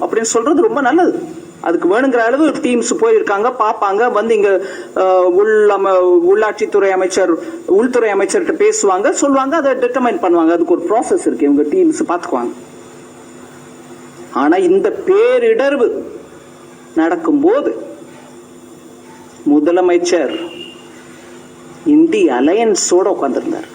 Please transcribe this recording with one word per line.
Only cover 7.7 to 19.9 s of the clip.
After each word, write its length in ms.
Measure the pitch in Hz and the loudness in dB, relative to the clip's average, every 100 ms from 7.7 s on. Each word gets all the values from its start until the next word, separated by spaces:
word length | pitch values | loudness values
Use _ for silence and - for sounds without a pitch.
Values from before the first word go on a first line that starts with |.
| 185 247 247 226 | 2 2 0 0
அமைச்சர்கிட்ட 500 | 196 202 208 160 160 | 0 0 -2 -2 0
பேசுவாங்க, 480 | 208 214 202 185 240 | 2 2 0 0 0
சொல்லுவாங்க, 460 | 381 285 269 262 330 | 0 0 0 0 0
அதை 160 | 277 | 0
டிட்டர்மைன் 480 | 254 240 254 247 226 | 0 -2 0 -2 -2
பண்ணுவாங்க. 280 | 185 170 160 | 0 2 2
அதுக்கு 240 | 170 - | 0 0
ஒரு 120 | 180 165 | -2 0
ப்ராசஸ் 300 | 214 - 190 | -2 0 -2
இருக்கு, 300 | 156 127 143 | -2 -2 0
இவங்க 120 | 143 | 2
டீம்ஸ் 460 | 147 185 170 156 160 | 2 2 2 0 -2
பார்த்துக்குவாங்க. 440 | 175 - 131 120 - - - - - - - - - - - - - - - - - - | -4 -4 -6 -6 -10 -18 -20 -20 -20 -20 -20 -20 -20 -20 -20 -20 -20 -20 -20 -20 -20 -12
ஆனா 240 | 120 143 180 | -4 0 2
இந்த 460 | 190 196 196 - - | 2 2 0 -4 0
பேரிடர்வு 960 | 392 233 247 233 226 277 277 240 381 - - - - - - - - - | 2 4 2 2 2 0 0 0 -2 -10 -16 -20 -20 -20 -20 -20 -20 -8
நடக்கும்போது 840 | - 160 175 165 147 156 220 - - - - - - - - - - - - - - - - - - - | -2 -2 -2 -2 0 2 0 -2 -6 -12 -18 -20 -20 -20 -20 -20 -20 -20 -20 -20 -20 -20 -20 -20 -8 0
முதலமைச்சர் 840 | 147 151 175 180 | 2 2 2 2